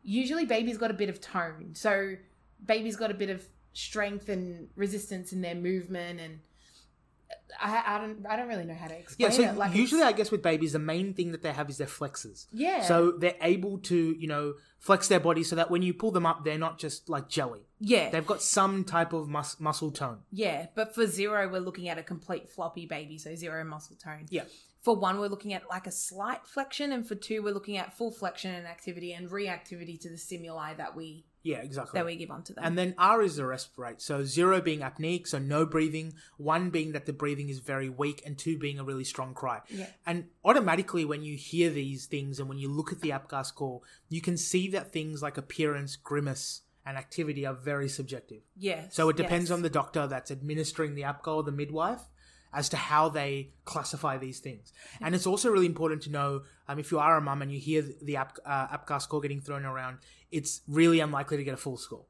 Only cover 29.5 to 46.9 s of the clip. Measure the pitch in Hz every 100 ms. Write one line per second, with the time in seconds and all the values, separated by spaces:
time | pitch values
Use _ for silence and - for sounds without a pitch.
29.5 | 170 - 175 170 160 175 165 - 175 165
30.5 | 160 151 160 151 160 160 156 _ _ 160
31.5 | 131 135 139 120 185 170 165 165 143 -
32.5 | - 165 175 180 180 185 226 202 147 131
33.5 | 127 - - 120 113 - 143 139 135 185
34.5 | 185 175 151 131 - 156 175 175 139 135
35.5 | 147 160 156 156 156 160 156 - - 147
36.5 | 160 180 165 156 151 147 143 147 143 143
37.5 | 131 127 135 135 127 147 143 147 139 165
38.5 | 156 147 139 135 135 131 - 131 127 131
39.5 | 113 - 190 - - - 175 170 _ 190
40.5 | 269 190 170 - 175 151 147 151 143 -
41.5 | 165 170 143 139 131 - 143 139 135 135
42.5 | 135 135 147 151 185 156 135 - 139 131
43.5 | - 139 123 - - _ 160 170 175 -
44.5 | 185 190 190 190 165 156 151 147 143 143
45.5 | - 151 143 139 - - 143 143 131 -
46.5 | - _ _ 139